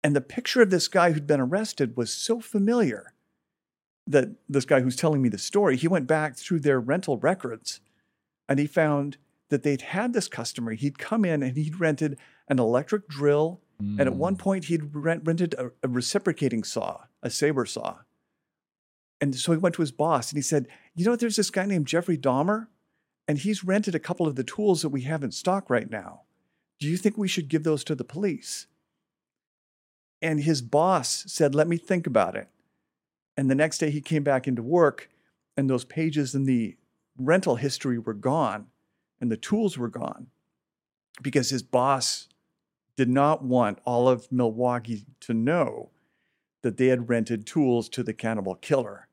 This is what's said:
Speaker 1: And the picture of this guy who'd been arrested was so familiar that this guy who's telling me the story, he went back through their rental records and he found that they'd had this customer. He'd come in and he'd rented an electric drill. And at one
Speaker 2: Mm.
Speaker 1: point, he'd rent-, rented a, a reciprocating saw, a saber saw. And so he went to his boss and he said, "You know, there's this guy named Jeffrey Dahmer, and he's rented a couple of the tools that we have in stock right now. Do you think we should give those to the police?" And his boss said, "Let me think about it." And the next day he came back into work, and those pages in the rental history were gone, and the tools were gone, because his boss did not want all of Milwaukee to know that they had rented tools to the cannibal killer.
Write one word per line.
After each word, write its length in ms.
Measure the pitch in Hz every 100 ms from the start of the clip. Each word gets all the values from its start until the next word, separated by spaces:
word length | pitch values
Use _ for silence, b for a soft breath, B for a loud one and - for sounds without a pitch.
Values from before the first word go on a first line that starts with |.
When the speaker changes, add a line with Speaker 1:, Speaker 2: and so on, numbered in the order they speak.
Speaker 1:
And 140 | 151 143
the 60 |
picture 400 | 131 - - 262
of 80 | 220
this 180 | 180 -
guy 240 | 190 175
who'd 140 | 156 143
been 140 | 147
arrested 540 | 127 185 220 - 131
was 160 | 120 113
so 300 | - - 226
familiar 720 | - 214 202 240 180 104 - _ _ _ _ _ _ _ _ _ -
that 240 | 139 120 - -
this 160 | 135
guy 160 | - 139
who's 160 | 127 123
telling 240 | 165 147
me 80 | 127
the 80 | 101
story, 400 | - 202 196 131
he 120 | 160
went 180 | 180 127
back 300 | 156 151 123
through 240 | - 170
their 200 | 147 135
rental 380 | 120 165 180 123
records 640 | 143 185 120 113 - - _ _ _ _ _ _ -
and 100 | 139
he 80 | 147
found 520 | - 156 147 143 - _ _ _
that 120 | 143
they'd 200 | 147 135
had 320 | - 185 240
this 140 | 233 -
customer. 440 | - 117 - 117
He'd 260 | 110 143 139
come 280 | - 226 190
in 160 | 151
and 120 | 131
he'd 240 | 131 156 170
rented 380 | 165 147 151 139 b b b
an 100 | 135
electric 500 | 113 120 - 214 -
drill. 520 | 143 147 143 160 180 _ _
And 200 | 101 104
at 120 | 131
one 220 | 135 165 190
Speaker 2:
Mm. 20 |
Speaker 1:
point, 260 | 196 190 151
he'd 280 | 165 151
rent-, 320 | 147 156 165 156
rented 260 | 165 175
a, 180 | - 127 _
a 60 | 131
reciprocating 760 | 123 123 202 202 156 135 117
saw, 400 | 104 - - - - _
a 60 | 123
saber 380 | - 147 139 117
saw. 320 | - - 92 _ _ _ _ _ _ _ _ _ _ _ _
And 140 | 143
so 160 | 131 -
he 80 | 160
went 160 | 180
to 80 | 165
his 80 | 156
boss 400 | - 151 143 -
and 80 | 147
he 40 |
said, 260 | 135 151 123 B B
"You 100 | -
know, 120 | 185 240
there's 180 | 233
this 160 | 214 196
guy 160 | - 196
named 220 | 185 131
Jeffrey 280 | 165 180 160
Dahmer, 520 | 131 127 175 214 226 _ _ _ _ _ -
and 100 | 147
he's 280 | 196 208
rented 300 | 185 196 208
a 40 | 165
couple 300 | - 180 160
of 80 | 127
the 80 |
tools 360 | 120 - 214 175
that 80 | 156
we 120 | 135
have 220 | 127 160
in 80 | 135
stock 360 | - - 196 190
right 220 | 120 110
now. 320 | 110 90 - _ _ _ _ _ _
Do 100 | 147
you 80 | 180
think 220 | 208 208
we 100 | 190
should 200 | 185 143
give 160 | 156
those 180 | 160 151
to 120 | - 147
the 80 |
police?" 640 | - 147 202 139 - - - _ _ _ _ _ _ _ _ _ _ _ _ _ _ _
And 180 | 160 151
his 220 | 147 147
boss 640 | 117 143 175 180 127 - -
said, 280 | - 151
"Let 140 | 143 160
me 80 | 170
think 300 | - 185 165
about 300 | 110 90 -
it." 120 | - _ _ _ _ _ _ _ _ -
And 140 | 139
the 60 | 135
next 220 | 160 -
day 120 | 156
he 100 | 147
came 220 | 139 156
back 240 | 143 131 131
into 160 | 120
work, 480 | 117 175 151 - - _ _ _ _ -
and 120 | 139
those 160 | 127
pages 500 | 127 - 160 151 135
in 100 | 139
the 320 | 135 123 110 - _ _ _ -
rental 380 | 131 180 180 117
history 420 | 139 - 135 120
were 160 | 110
gone, 540 | 107 127 156 127 104 101 _ _ _ _ _
and 120 | 123
the 40 | 110
tools 400 | - 208 214 143
were 140 | 117
gone, 380 | - - - 131 _ _ _ _ _ _ _ _ -
because 300 | 135 139 123
his 140 | 131
boss 640 | - 123 131 135 - - - _ _ _ _ _ _ -
did 120 | 123
not 340 | 131 143 156
want 380 | 135 123 110 98
all 240 | - 120 123
of 220 | 127 -
Milwaukee 760 | 127 120 110 123 120 110 110 101 _
to 160 | -
know 560 | 113 117 175 143 58 - _ _ _ _ _ _ _
that 140 | 123 101
they 100 | 127
had 220 | 127 117
rented 360 | 117 110 113
tools 440 | 110 - 135 120 110
to 160 | -
the 100 | 117
cannibal 400 | 107 113 110 95
killer. 540 | 92 - 139 110 101 -